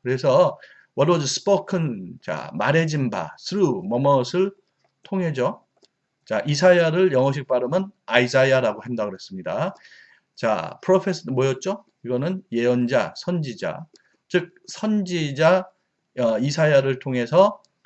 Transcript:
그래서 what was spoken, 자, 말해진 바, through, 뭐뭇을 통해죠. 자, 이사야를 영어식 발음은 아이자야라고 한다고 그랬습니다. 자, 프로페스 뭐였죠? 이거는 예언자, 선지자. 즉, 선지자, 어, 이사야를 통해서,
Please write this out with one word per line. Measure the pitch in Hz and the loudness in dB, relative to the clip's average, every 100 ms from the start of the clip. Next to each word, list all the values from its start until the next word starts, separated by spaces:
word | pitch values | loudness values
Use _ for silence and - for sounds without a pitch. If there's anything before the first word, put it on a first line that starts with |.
그래서 | 123 127 143 135 165 - - - _ - | -4 -2 2 4 2 -2 -14 -20 _ 0
what | 151 | 2
was | 170 | 2
spoken, | 135 - 202 196 - 185 151 101 87 - | 0 -4 0 0 0 -4 -2 -6 -12 -14
자, | - 76 71 | -10 -8 -8
말해진 | 80 113 160 160 151 123 | -4 0 2 0 -2 -2
바, | 98 78 - | -4 -8 -10
through, | - 202 165 101 95 | -8 0 0 0 -4
뭐뭇을 | 123 139 139 123 175 196 - _ _ _ _ | 0 2 2 2 0 -2 -4 _ _ _ _
통해죠. | - 190 170 131 135 - _ _ _ _ _ _ - | -8 -4 -2 -2 -2 -4 _ _ _ _ _ _ -6
자, | 104 147 | -4 -2
이사야를 | 143 180 175 165 170 190 | 4 6 6 4 2 2
영어식 | 127 135 139 127 | 4 2 0 -2
발음은 | 127 123 180 196 - - | -2 0 -2 -4 -10 0
아이자야라고 | 120 123 131 135 131 117 104 | 2 2 4 4 4 2 -4
한다고 | 113 117 104 | -6 -6 -6
그랬습니다. | 95 - 95 80 101 180 - - - - _ _ - | -8 -14 -12 -6 -4 -6 -8 -20 -20 -20 _ _ -6
자, | 113 98 82 - | -2 -2 -4 -8
프로페스 | - 185 190 170 - | 0 2 2 -6 -4
뭐였죠? | 131 135 131 185 226 - _ 120 | 0 0 0 -4 -8 -10 _ -6
이거는 | 123 160 185 - | -4 -4 -6 -6
예언자, | 117 120 123 120 127 90 - | 0 2 2 2 0 -2 -6
선지자. | - 175 139 104 87 - 165 _ _ _ _ | -6 -4 -4 -6 -8 -10 -14 _ _ _ _
즉, | 170 170 _ - | -4 -4 _ -20
선지자, | - 214 214 180 175 147 135 - 185 185 _ _ _ _ 127 | -8 -4 -2 -2 -4 -4 2 4 4 0 _ _ _ _ -2
어, | 117 110 | 0 0
이사야를 | 139 151 156 139 135 127 | -2 0 4 4 2 -2
통해서, | 139 123 120 175 202 - _ _ | -4 -4 0 4 2 0 _ _